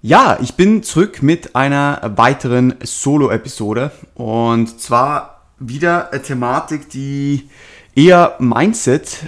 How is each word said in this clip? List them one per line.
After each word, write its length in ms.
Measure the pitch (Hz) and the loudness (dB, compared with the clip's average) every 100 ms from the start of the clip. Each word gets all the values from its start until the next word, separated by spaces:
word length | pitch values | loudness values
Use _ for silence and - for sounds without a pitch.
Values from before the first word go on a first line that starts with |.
Ja, 340 | 110 180 254 110 | 4 4 4 0
ich 140 | 120 | -4
bin 300 | - 190 220 | 2 2 2
zurück 400 | - 156 208 - | 0 0 -2 0
mit 320 | 135 170 - 123 | 0 0 -2 -2
einer 580 | 139 143 143 143 113 101 | 0 0 -2 -4 -6 2
weiteren 600 | 117 135 127 123 127 - | 2 2 -2 2 2 0
Solo-Episode. 1040 | - - 139 147 139 107 131 - 104 107 143 - - | -10 -6 -2 2 2 0 -6 -8 -6 -4 -6 -10 -20
Und 680 | - 113 113 117 117 113 - | -12 -6 -2 0 0 -2 -6
zwar 680 | - 117 135 147 - - _ _ | -2 0 0 -4 -8 -20 _ _
wieder 540 | 120 135 170 175 - | -14 -4 0 0 -4
eine 100 | 135 | -10
Thematik, 720 | - 131 120 135 - 151 143 | -8 -6 -2 -4 -4 -10 -10
die 580 | 135 139 139 139 143 - - - - _ - | -12 -8 -6 -2 -4 -6 -20 -20 -20 _ 4
eher 400 | 165 180 175 - | 6 8 4 2
Mindset, 840 | 123 117 180 226 - 143 - - | -2 2 0 0 0 -2 -4 -16